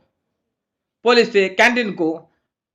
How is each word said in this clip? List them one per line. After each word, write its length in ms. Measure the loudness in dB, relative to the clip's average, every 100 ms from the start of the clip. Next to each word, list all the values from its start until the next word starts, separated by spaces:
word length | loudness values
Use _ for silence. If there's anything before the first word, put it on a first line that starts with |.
| _ _ _ _ _ _ _ _ _ _ 0
పోలిస్తే 420 | 2 2 0 -2
క్యాంటీన్కు 760 | 0 0 0 -6 -4 -6 -6 _ _ _ _ _